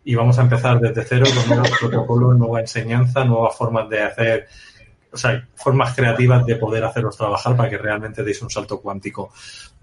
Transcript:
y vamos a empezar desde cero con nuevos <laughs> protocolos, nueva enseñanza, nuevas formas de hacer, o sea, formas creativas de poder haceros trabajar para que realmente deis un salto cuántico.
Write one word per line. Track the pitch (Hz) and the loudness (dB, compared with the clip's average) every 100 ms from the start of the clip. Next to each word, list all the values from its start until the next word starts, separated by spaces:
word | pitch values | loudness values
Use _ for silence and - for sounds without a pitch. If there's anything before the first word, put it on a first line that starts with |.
y | - 117 | -4 2
vamos | 123 123 | 4 4
a | |
empezar | 123 120 127 120 | 4 2 2 2
desde | 113 113 | 2 -2
cero | - 123 135 | -2 2 2
con | 127 117 | 2 2
nuevos | 120 120 | 2 2
<laughs> | - | 0
protocolos, | 120 123 117 120 123 123 | -2 -2 0 2 4 4
nueva | 117 117 | 2 -2
enseñanza, | 113 117 110 120 127 131 | -4 -6 -2 0 2 2
nuevas | 127 117 117 - | 2 2 0 -2
formas | 113 113 110 | -2 -2 -2
de | 110 | -2
hacer, | 104 - 113 110 - - - - - _ _ | -2 -2 0 0 -4 -18 -20 -20 -20 _ _
o | - | -4
sea, | 123 123 - | -2 -2 -6
formas | - 139 131 123 | -6 0 0 0
creativas | - 120 117 123 123 | 0 0 2 4 4
de | 120 117 | 4 0
poder | 107 110 | -2 -2
haceros | 110 120 107 - | -4 -4 -6 -4
trabajar | 107 98 123 123 | -4 -2 0 0
para | 113 | 0
que | 101 | -2
realmente | 107 104 107 104 | -4 -6 -6 -6
deis | 104 98 | -6 -6
un | 120 | -8
salto | 107 101 101 | -10 -8 -10
cuántico. | 101 98 98 - 95 - - - - _ | -10 -10 -10 -12 -14 -16 -20 -20 -20 _